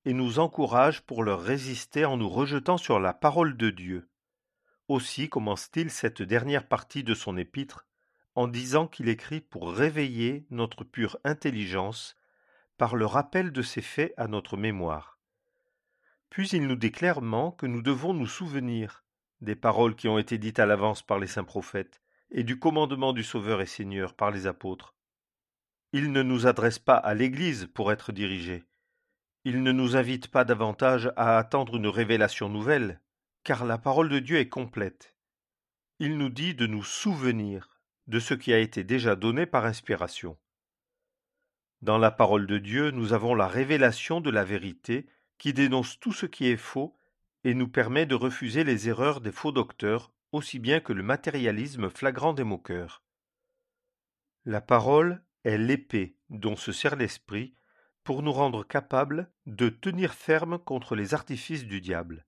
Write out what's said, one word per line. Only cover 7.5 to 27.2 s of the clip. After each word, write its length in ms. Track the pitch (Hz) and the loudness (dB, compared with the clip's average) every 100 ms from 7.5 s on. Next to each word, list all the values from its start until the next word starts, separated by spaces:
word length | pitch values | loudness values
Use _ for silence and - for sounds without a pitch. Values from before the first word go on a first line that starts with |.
| 135 139 - - _ _ _ _ | -8 -10 -14 -20 _ _ _ _
en 140 | - 123 | -4 -2
disant 400 | 120 127 147 160 | -4 0 0 0
qu'il 220 | - 117 | -2 -2
écrit 320 | 110 - 156 | -2 -4 -12
pour 320 | - 85 87 | -12 -10 -6
réveiller 760 | 95 156 156 139 117 117 143 151 | 0 0 0 -4 -2 -2 -2 -6
notre 340 | 120 110 - 113 | -6 -6 -6 -10
pure 340 | - 107 - 139 | -4 -4 -4 -6
intelligence 920 | 147 147 110 95 95 98 113 - - _ _ _ _ _ - | -4 -4 -4 -4 -2 -4 -6 -14 -18 _ _ _ _ _ -2
par 180 | 120 120 | 0 2
le 100 | 107 | 2
rappel 460 | 127 - 185 185 | 2 0 0 -2
de 100 | 131 | -4
ces 200 | - - | -4 -6
faits 320 | - - 165 - | -6 -4 -4 -4
à 120 | 110 | -4
notre 280 | 104 - 98 | -6 -6 -4
mémoire. 640 | 110 98 85 76 - _ _ _ _ _ _ _ _ _ _ _ _ | -4 -2 -4 -6 -10 _ _ _ _ _ _ _ _ _ _ _ _
Puis 180 | - 190 | -6 -2
il 180 | 180 135 | 0 0
nous 120 | 123 | 0
dit 160 | 113 | -2
clairement 580 | - 175 151 117 110 165 | 0 0 0 -2 -2 -2
que 140 | - 131 | -4 -4
nous 160 | 120 | -2
devons 320 | 120 131 170 | -2 -2 -2
nous 120 | 175 110 | -2 -4
souvenir 800 | - 175 139 123 113 104 - _ _ _ _ | -6 -8 -4 -4 -4 -6 -10 _ _ _ _
des 140 | 104 107 | -6 0
paroles 420 | 120 110 117 110 | 2 4 4 2
qui 100 | 113 | 2
ont 100 | 107 | 2
été 200 | 104 113 | 2 -2
dites 220 | 107 107 | 0 4
à 60 | 107 | 6
l'avance 360 | 101 107 101 | 6 2 0
par 180 | - 98 | -2 -2
les 80 | 95 | -2
saints 160 | - | -6
prophètes 580 | 92 101 - 98 95 _ _ _ _ | -6 -8 -6 -6 -8 _ _ _ _
et 120 | 127 117 | -4 -4
du 120 | 131 | 0
commandement 540 | 165 151 151 135 131 | 2 2 2 0 0
du 120 | 123 | 0
Sauveur 360 | 110 113 101 104 | -4 -4 -2 -2
et 60 | 95 | -2
Seigneur 480 | - 98 98 92 | -6 -6 -4 -6
par 180 | - 104 | -2 -2
les 160 | 101 95 | -2 -4
apôtres. 480 | 87 95 92 - _ _ _ _ _ _ _ _ _ _ | -4 -8 -10 -14 _ _ _ _ _ _ _ _ _ _
Il 220 | 139 147 | -2 2
ne 100 | 135 | 2
nous 240 | 131 123 123 | 2 4 4
adresse 320 | 120 117 110 | 6 2 2
pas 160 | - 123 | 6 6
à 180 | - | 6
l'Église 560 | 107 | 2